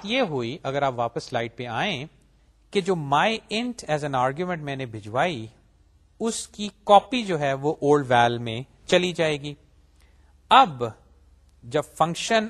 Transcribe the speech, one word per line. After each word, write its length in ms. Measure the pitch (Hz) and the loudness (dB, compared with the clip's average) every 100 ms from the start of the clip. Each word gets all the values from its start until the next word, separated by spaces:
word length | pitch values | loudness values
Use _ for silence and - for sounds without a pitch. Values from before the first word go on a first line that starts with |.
یہ 160 | 202 247 | 0 -2
ہوئی، 380 | 214 139 117 147 | -2 -2 -4 -6
اگر 200 | 135 139 | -6 -2
آپ 100 | 139 120 | -2 -2
واپس 280 | 120 160 | -4 -6
سلائیڈ 280 | - 120 117 - | -6 -4 -4 -8
پہ 100 | 123 | -8
آئیں، 400 | 117 190 156 156 _ _ _ _ _ _ | -4 -4 -4 -10 _ _ _ _ _ _
کہ 100 | 202 | -4
جو 140 | 180 | 0
my 420 | 180 143 143 196 220 - | -2 2 2 2 0 -6
int 400 | 214 247 240 - | -6 -6 -8 -4
as 100 | 151 147 | -4 -2
an 60 | |
argument 480 | 131 127 143 180 170 | 0 0 -2 -6 -6
میں 140 | 147 135 | -6 -8
نے 100 | 127 | -8
بھجوائی، 600 | 110 104 117 175 135 110 _ _ _ _ _ _ - | -10 -6 -2 -2 -2 -10 _ _ _ _ _ _ -6
اس 280 | 226 220 - | -4 -4 -10
کی 200 | - 208 - | -10 -10 -6
کاپی 380 | - 202 - 254 | 6 6 6 -6
جو 180 | 208 160 | -2 -2
ہے 140 | 143 | -2
وہ 200 | 135 143 156 | -2 -2 0
اولڈ 260 | 143 147 131 | 4 4 6
ویل 300 | 123 120 120 | 4 4 2
میں 240 | 120 113 135 _ - | -6 -8 -10 _ 0
چلی 260 | 180 180 | 2 2
جائے 280 | 170 160 147 | -2 -2 -2
گی۔ 140 | 147 143 _ _ _ _ _ _ _ _ - | -8 -14 _ _ _ _ _ _ _ _ 4
اب 340 | 247 247 131 117 - _ _ _ _ _ _ | 6 6 2 -6 -6 _ _ _ _ _ _
جب 200 | 117 147 - | -4 -4 -2
فنکشن 520 | - 160 165 - 226 | 0 0 0 0 0